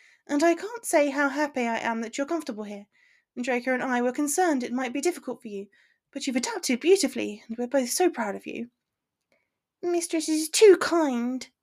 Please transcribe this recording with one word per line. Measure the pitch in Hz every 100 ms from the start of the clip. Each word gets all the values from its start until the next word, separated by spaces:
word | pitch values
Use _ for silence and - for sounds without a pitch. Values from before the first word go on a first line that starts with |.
| _ _ -
and | 294
I | 339 339
can't | 392 466 -
say | 320 294
how | 269 277
happy | 277 294 269
I | 233 226
am | 233 226
that | 226 262
you're | 285
comfortable | 330 320 208 208
here. | 202 208 _ _ _ _ 247
Draco | 247 247 254
and | 254
I | 262 240
were | 247
concerned | 254 294 370 359 262
it | 233
might | 247 247
be | 285
difficult | 349 311 - 240
for | 220
you, | 202 202 _ _ _ _
but | 277 277
you've | 247
adapted | 453 440 - 240
beautifully, | 320 392 254 233 208 208 -
and | 226
we're | 240
both | 277 247
so | - 370
proud | 285 214 196
of | -
you." | - 240 _ _ _ _ _ _ _ _ _ _ -
"Mistress | 349 349 339 330 311
is | 311 311
too | - 427 339
kind," | - 339 294 240 240 254 - _